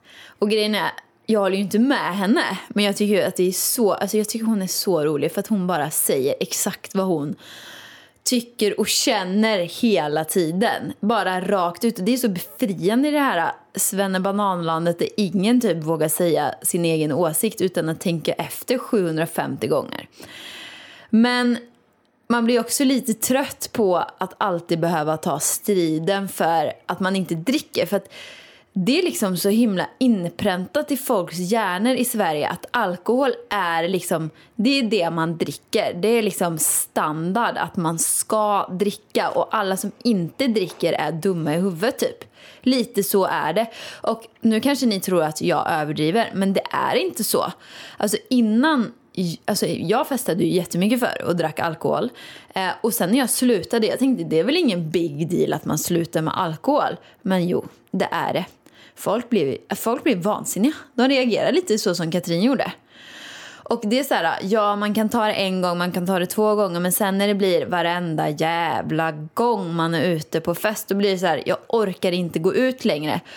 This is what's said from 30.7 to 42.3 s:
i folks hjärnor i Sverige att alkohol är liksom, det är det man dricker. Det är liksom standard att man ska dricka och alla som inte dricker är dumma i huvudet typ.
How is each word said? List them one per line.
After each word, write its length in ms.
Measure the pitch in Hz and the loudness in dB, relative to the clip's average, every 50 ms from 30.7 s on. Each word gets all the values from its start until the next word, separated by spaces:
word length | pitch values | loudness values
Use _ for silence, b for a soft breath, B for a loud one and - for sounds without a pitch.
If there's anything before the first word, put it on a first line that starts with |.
| - 294 294 294 | -2 -2 -2 -2
i 60 | 285 | -4
folks 420 | 262 - - 240 190 170 147 160 175 | -4 0 0 0 0 0 -2 -4 -6
hjärnor 560 | 180 175 233 226 208 185 180 185 220 254 262 | -2 0 0 0 0 0 0 0 0 2 2
i 100 | - 240 | 2 0
Sverige 440 | - - 214 196 160 151 147 143 - | 0 0 0 0 0 0 0 -2 -2
att 180 | - - - - | -4 -6 -8 -4
alkohol 640 | - 240 214 180 175 180 - - 233 262 285 247 - - - - | -2 0 0 0 -2 -2 0 0 2 2 2 0 0 -2 -6 -4
är 380 | 208 202 180 170 165 165 170 175 | -2 -2 0 0 0 0 0 0
liksom, 420 | 190 175 - - 185 156 160 151 B B B B B | 0 -2 0 -2 -2 -2 -2 -4 B B B B B
det 220 | - 202 269 277 277 | 0 2 2 2 2
är 40 | |
det 280 | 240 202 220 196 165 165 | 2 2 0 0 0 0
man 260 | 165 165 160 165 160 160 | 0 0 0 -2 -2 -2
dricker. 560 | 185 - 143 - - _ - 220 165 123 - 175 | -4 -4 -4 -8 -6 _ 0 0 0 0 -2 0
Det 60 | 190 214 | 2 2
är 140 | 233 233 | 2 2
liksom 360 | 214 202 - - 185 170 170 156 | 2 0 0 0 -2 -2 0 0
standard 1000 | - - - - - - - 233 175 156 151 160 160 180 185 233 233 185 151 | -2 0 0 -2 -4 -2 -2 -2 -2 0 -2 -2 -2 -2 0 0 0 0 -2
att 200 | - 170 165 - | -2 -4 -4 -4
man 220 | 190 165 160 165 170 | -2 -2 -2 -2 -2
ska 680 | - - - - - - 220 214 214 208 202 190 - - | -2 -2 -2 -4 -2 0 0 0 2 2 2 0 0 -2
dricka 580 | 185 175 202 202 - - _ _ - 233 180 156 | -2 -2 -2 -2 -2 -4 _ _ -2 -2 -2 0
och 180 | - 175 - - | 0 0 0 0
alla 260 | - 220 202 190 190 | 0 0 0 0 -2
som 140 | 185 - 202 - - - | -2 -4 -6 -8 -2 0
inte 420 | 240 220 185 170 156 - - 269 | 0 2 2 0 -2 -2 -2 0
dricker 460 | 254 208 220 185 - - - 175 165 | 0 2 0 0 -2 -2 -2 -2 0
är 200 | 156 - 156 151 | 0 0 -2 -2
dumma 420 | 165 160 165 196 185 165 156 147 151 | -4 -2 -2 -2 0 0 0 0 0
i 40 | 170 | 0
huvudet 400 | 190 202 170 156 202 262 - - | 0 0 -2 -2 -2 -2 0 -2
typ. 260 | 196 - - - - B | -2 -4 -4 -8 -16 B